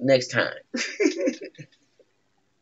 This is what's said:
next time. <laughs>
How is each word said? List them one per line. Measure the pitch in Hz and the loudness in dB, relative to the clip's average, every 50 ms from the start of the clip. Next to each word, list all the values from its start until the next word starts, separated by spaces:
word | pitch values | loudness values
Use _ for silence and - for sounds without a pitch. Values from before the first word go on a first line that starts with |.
next | 123 131 135 127 123 - | 2 4 4 4 4 2
time. | - 117 - - - - - _ - | 0 0 0 0 -2 -8 -14 _ -6
<laughs> | - - - - - 415 311 359 339 - - - - - - - - 147 - _ _ _ _ _ _ - _ _ _ _ _ _ _ _ _ _ _ | -6 -6 -6 -2 2 2 2 2 2 0 -2 -2 -2 -10 -16 -16 -18 -20 -20 _ _ _ _ _ _ -20 _ _ _ _ _ _ _ _ _ _ _